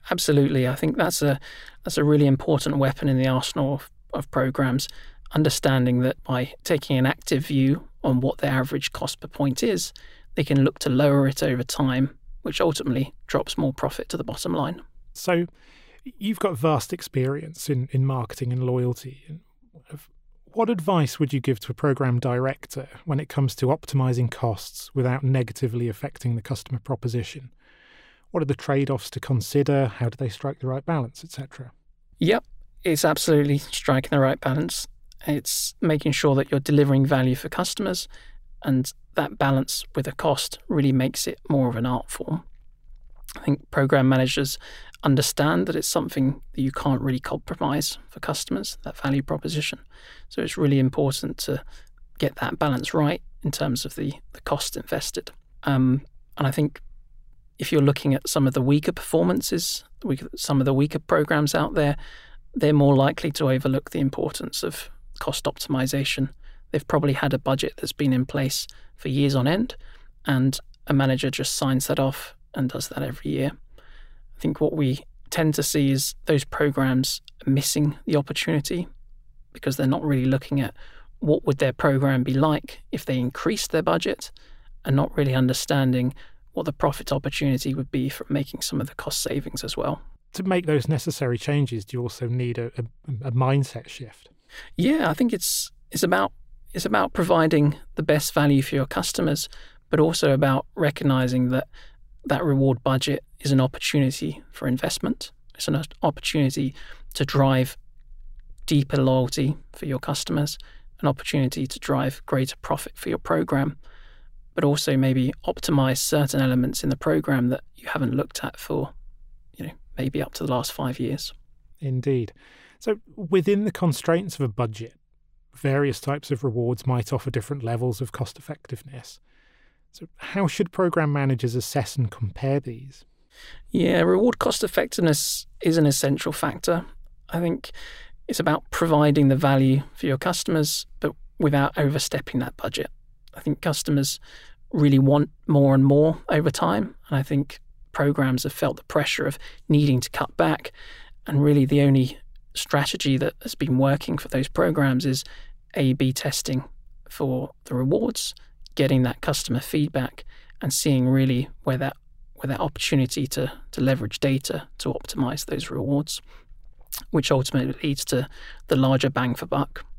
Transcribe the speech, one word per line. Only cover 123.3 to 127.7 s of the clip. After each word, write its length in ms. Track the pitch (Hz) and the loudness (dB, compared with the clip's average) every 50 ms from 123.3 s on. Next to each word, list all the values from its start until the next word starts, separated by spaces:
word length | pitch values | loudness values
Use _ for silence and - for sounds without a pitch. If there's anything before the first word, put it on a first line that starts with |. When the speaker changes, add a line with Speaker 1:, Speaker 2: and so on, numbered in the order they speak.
| 196 185 151 202 202 196 214 | 2 2 4 4 2 2 2
Speaker 2:
the 60 | 208 | -2
constraints 640 | - - 180 170 139 - - - 165 170 202 175 - | -2 2 0 0 0 0 0 2 2 2 0 -6 -4
of 60 | - | -4
a 60 | 139 | -4
budget, 460 | 120 101 - 123 110 107 104 113 113 _ _ _ _ _ _ _ _ _ _ _ _ _ | -2 -2 -2 -4 -4 -4 -10 -12 -14 _ _ _ _ _ _ _ _ _ _ _ _ _
various 440 | - - 139 135 143 143 139 113 - | -4 -2 0 2 2 2 0 0 -2
types 320 | - 139 139 147 - - | -4 -4 -4 -4 -2 -4
of 120 | 143 113 - | -4 -2 -2
rewards 440 | 131 107 120 120 117 123 - - | -2 -2 0 0 0 -2 -2 0
might 240 | 127 127 123 110 - | 0 0 0 0 -2
offer 180 | 139 123 - 127 | -4 -4 -4 -2
different 340 | - 117 107 - 147 139 117 | -4 -4 -4 -4 -8 -6 -4
levels 360 | 113 | -4